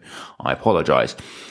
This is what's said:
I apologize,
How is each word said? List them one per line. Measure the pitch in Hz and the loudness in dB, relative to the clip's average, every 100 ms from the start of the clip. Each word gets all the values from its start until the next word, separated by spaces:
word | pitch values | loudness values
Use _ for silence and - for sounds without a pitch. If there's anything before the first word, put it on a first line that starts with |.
| - - - - | -12 -18 -18 -6
I | 64 | -4
apologize, | 65 110 87 73 65 60 - - - - | 0 2 4 4 2 2 -4 -18 -18 -14